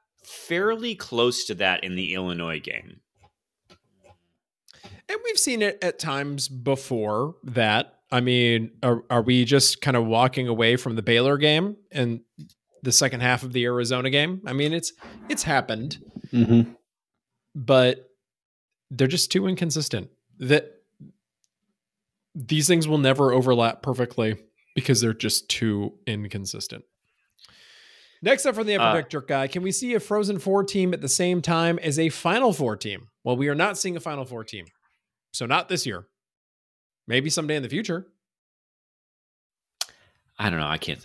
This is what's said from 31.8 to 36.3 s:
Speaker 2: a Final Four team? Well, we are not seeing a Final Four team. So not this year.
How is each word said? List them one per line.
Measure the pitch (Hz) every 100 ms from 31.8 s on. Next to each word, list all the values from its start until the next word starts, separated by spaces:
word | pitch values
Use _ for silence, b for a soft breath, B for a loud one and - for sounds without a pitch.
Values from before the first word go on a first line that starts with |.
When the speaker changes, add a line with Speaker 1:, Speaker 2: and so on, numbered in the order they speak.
| 165 143
Speaker 2:
a | 160
Final | - 170 214 254
Four | 156 127 107
team? | 110 95 - _
Well, | - 123
we | 143
are | 143
not | 190 196
seeing | 190 170
a |
Final | 165 143 123
Four | 120 110
team. | 104 82 _ _ _ _ _ _
So | - 120
not | 147 -
this | 180 -
year. | 92 101 _ _